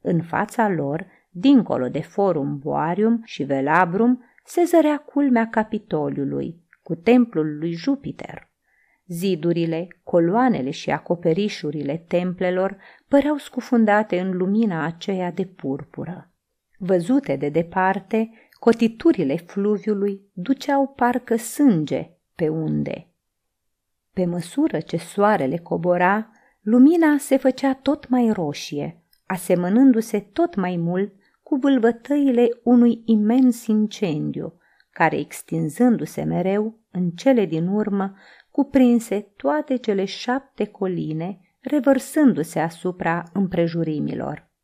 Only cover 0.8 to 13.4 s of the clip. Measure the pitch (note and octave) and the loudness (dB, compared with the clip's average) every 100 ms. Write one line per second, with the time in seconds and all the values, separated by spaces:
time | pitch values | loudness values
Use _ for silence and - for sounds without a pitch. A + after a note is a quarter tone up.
0.8 | C#3 D#3 - _ _ F3 A#3+ C#4 E3 B2+ | -4 -6 -10 _ _ -2 4 4 4 -2
1.8 | B2+ C#3+ D#3+ - G3 D#3+ C#3 D3 D3 C#3+ | -4 -6 -8 -2 0 0 -2 -6 -4 -2
2.8 | D3+ F3+ A3 A#3 A3+ - C#3 C3+ C#3 D#3+ | -2 0 2 0 -4 -8 -4 -2 2 4
3.8 | F3+ F3+ A#3 B3 _ _ _ - E4+ E4+ | 2 2 2 0 _ _ _ 0 4 4
4.8 | D4+ D4 - C#4+ C#4+ A#3 A3+ A3+ A3 G#3+ | 4 0 -4 -2 2 2 0 -2 -2 -6
5.8 | - D#3 C#3+ C#3+ C#3 C#3 C#3 E3 _ _ | -4 -4 -4 -4 -4 -4 -8 -10 _ _
6.8 | - E3 G3 B3 A#3 E3 D#3 D3 D#3+ E3+ | -10 -4 4 4 4 0 -4 -4 -6 -4
7.8 | E3 C#4 - - - - _ _ _ _ | -4 -4 -6 -12 -16 -18 _ _ _ _
8.8 | _ _ _ E3+ F#3+ F3 E3+ E3+ E3 E3 | _ _ _ -6 -2 -2 0 0 0 -4
9.8 | F3 - - F3 E3+ G#3 B3+ F3 B2+ D#3+ | -6 -14 0 2 4 2 2 0 -2 -6
10.8 | - D3+ - E3+ E3+ D#3+ G#3 - D3+ D3+ | -4 -6 -2 -2 0 0 -2 -4 -8 -6
11.8 | C#3+ D#3 - F3 F3+ F3+ F#3 F3+ F#3+ G3 | -6 -8 -4 -4 -2 -4 -2 -2 -4 -6
12.8 | - _ _ C#4 C#4 D4 | -20 _ _ 2 2 -4